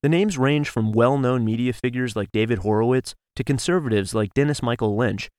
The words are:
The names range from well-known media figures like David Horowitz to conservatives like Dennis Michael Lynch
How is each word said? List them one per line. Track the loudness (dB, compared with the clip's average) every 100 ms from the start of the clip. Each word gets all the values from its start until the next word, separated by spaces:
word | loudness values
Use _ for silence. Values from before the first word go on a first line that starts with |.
The | 2
names | 2 0 0
range | 0 2 -2
from | -2 0
well-known | 2 2 2 0 0
media | 0 0 -2
figures | -2 -4 -2 -4 -4
like | -4
David | 0 0 0
Horowitz | 2 2 4 2 0 -14 _ -10
to |
conservatives | -2 -2 2 0 2 0 0
like | -2 -2
Dennis | 0 0 0
Michael | -2 0 -2 0
Lynch | -2 -2 -10